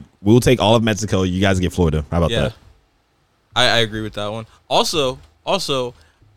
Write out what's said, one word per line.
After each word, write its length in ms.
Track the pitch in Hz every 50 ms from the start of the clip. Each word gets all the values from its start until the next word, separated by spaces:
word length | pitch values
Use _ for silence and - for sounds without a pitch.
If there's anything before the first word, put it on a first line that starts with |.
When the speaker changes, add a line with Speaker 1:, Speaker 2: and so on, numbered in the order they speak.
| 71 _ _ _
Speaker 1:
we'll 200 | - 101 110 123
take 200 | 117 151 131 -
all 140 | - 101 113
of 80 | 120 110
Mexico. 400 | 113 110 98 107 101 - 95 95
You 180 | 92 90 92
guys 200 | 98 98 95 92
get 120 | 90 85 -
Florida. 320 | - 87 80 76 78 76 -
How 60 | - 87
about 120 | 85 78 76
Speaker 2:
Yeah. 80 | -
Speaker 1:
that? 140 | 71 67 - - _ - _ _ _ _ _ _ _ _ _ _ _ _ _ _ _ _ _
Speaker 2:
I, 100 | 110 123 120
I 80 | 101 117
agree 240 | 117 107 107 110 110
with 120 | 107 -
that 120 | - 104
one. 200 | 104 107 113 110 - _ _ _
Also, 540 | _ 131 170 233 226 - 165 139 127 131 139 - _ _ _ _
also, 480 | 147 175 196 - - 143 131 123 120 120 _ _ _ _ _ _ _ _